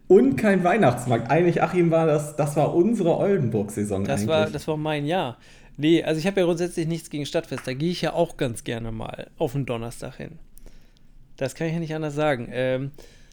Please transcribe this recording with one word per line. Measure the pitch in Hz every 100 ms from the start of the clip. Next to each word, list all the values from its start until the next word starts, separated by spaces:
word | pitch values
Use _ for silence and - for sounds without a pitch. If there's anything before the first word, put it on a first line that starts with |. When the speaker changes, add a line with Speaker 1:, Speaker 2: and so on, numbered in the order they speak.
| -
Speaker 1:
Und | 190 262 -
kein | 220 190
Weihnachtsmarkt. | 175 220 151 120 127 117 117
Eigentlich, | 151 175 170
Achim, | 165 180 170
war | 165 160
das, | 151 147 -
das | 147 160
war | 135
unsere | 175 202 226 170 -
Oldenburg-Saison | 185 196 120 107 98 - 104 95 101
Speaker 2:
Das | -
Speaker 1:
eigentlich. | 107
Speaker 2:
war, | 156 156
das | 143 -
war | 151
mein | 151 151 143
Jahr. | 185 139 - - - - -
Nee, | 151 165
also | 151 160
ich | 180
hab | 196
ja | 175
grundsätzlich | 170 175 175 160
nichts | 165 -
gegen | 151 143
Stadtfest. | 170 - 131 -
Da |
geh | 131 165
ich | 175
ja | 160
auch | 165 165 -
ganz | 139 110
gerne | - 117 113
mal | 110 - - - -
auf | 156
den | 143 127
Donnerstag | 117 117 - 120 -
hin. | - 160 - - - - - _ - - - -
Das | 131
kann | - 160
ich |
ja | 165
nicht | 160
anders | 156 151 143
sagen. | 151 127 117
Ähm, | 123 131 131 139 - - - -